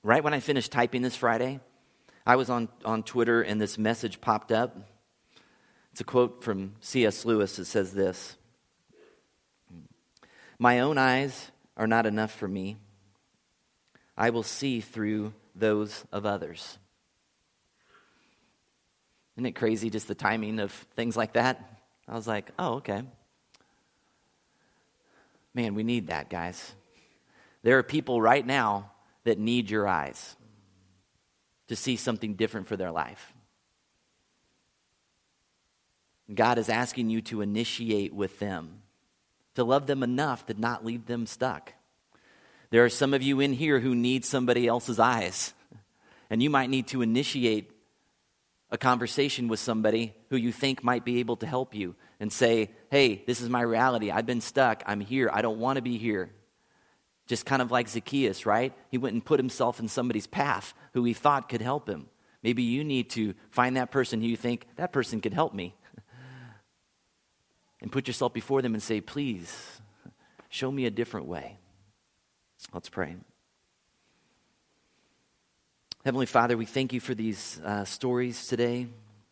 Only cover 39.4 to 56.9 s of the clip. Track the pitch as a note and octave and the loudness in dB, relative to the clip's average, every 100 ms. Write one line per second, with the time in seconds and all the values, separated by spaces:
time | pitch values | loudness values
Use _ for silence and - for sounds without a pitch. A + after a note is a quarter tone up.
39.4 | _ - A#2+ C3+ C#3 C#3 B2 B2 D3+ B2 | _ -2 4 4 2 0 0 0 0 -2
40.4 | - G#2 A#2 A#2+ A2+ A#2+ A2 A#2+ A2+ - | -4 -2 -2 -2 -6 -6 -6 -4 -4 -4
41.4 | B2+ D#2 - - _ _ _ _ _ _ | -4 -4 -12 -20 _ _ _ _ _ _
42.4 | _ _ _ A#2 A#2+ - C#3 C#3 C3+ C3+ | _ _ _ 6 6 4 2 2 2 2
43.4 | C#3+ B2+ D#3 C#3 B2+ A#2+ A#2+ C3 - C3+ | 2 2 2 2 2 2 2 0 0 0
44.4 | B2 A#2+ A#2+ A#2+ - A2+ A#2 A#2 F2+ - | 4 4 4 2 0 4 4 4 -2 -4
45.4 | - - _ G#2+ _ _ _ - _ A2+ | -6 -8 _ -20 _ _ _ -20 _ 2
46.4 | C#3+ C#3+ B2+ C3 A#2+ C3 A2+ A#2+ C#3+ C3+ | 4 2 2 -2 -2 0 2 2 0 0
47.4 | A#2+ G#2+ - _ _ _ _ _ _ _ | 2 2 -2 _ _ _ _ _ _ _
48.4 | _ _ _ A#2 C3 B2 A#2+ - C#3+ - | _ _ _ 0 2 2 0 0 0 0
49.4 | A#2+ A2 - A2 A2 A#2 A2+ - _ C3 | -2 -2 0 2 2 2 -2 -10 _ -2
50.4 | A#2 G#2+ C#3 C3 A#2+ B2 B2 B2 A#2+ A#2 | -2 -2 -2 0 0 0 0 -2 0 -4
51.4 | A2+ B2+ C3 G#2 F#2 F2+ - _ G#2+ - | -2 -4 -4 -6 -8 -10 -20 _ -6 2
52.4 | A#2+ A#2 G#2 - _ C#3 C3+ G2 - A#2+ | 4 4 0 -6 _ 4 4 4 -2 -4
53.4 | A#2+ B2 A#2+ A2+ B2+ A#2+ G#2 F2 A#2 A#2+ | 0 0 2 4 4 2 0 -2 -2 -4
54.4 | - C#3 B2+ G#2+ - G#2 G2+ C3 A#2+ G#2 | -2 2 2 2 -2 -4 -2 0 2 2
55.4 | A2+ A2 A#2+ C3+ B2 A#2+ A2+ G2+ F2+ - | 0 0 0 0 -2 -4 -2 -2 -4 -12
56.4 | _ _ _ _ _ | _ _ _ _ _